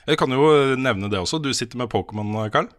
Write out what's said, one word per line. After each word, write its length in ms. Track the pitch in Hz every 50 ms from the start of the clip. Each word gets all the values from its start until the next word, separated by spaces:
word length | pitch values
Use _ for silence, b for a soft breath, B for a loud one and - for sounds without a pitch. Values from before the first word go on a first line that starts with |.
| b
Jeg 120 | - 156 156
kan 100 | 170 135
jo, 440 | 127 135 143 156 151 143 139 135
eh, 40 | 135
nevne 320 | 127 131 131 113 95 101 101
det 100 | 101 98
også. 220 | 87 - - 160
Du 140 | 147 135 127
sitter 220 | - 123 113 - 120
med 100 | 123 113
Pokémon, 560 | - 104 - - 104 107 104 104 107 110 110
eh, 60 | 107
Carl. 180 | - 143 180 240 -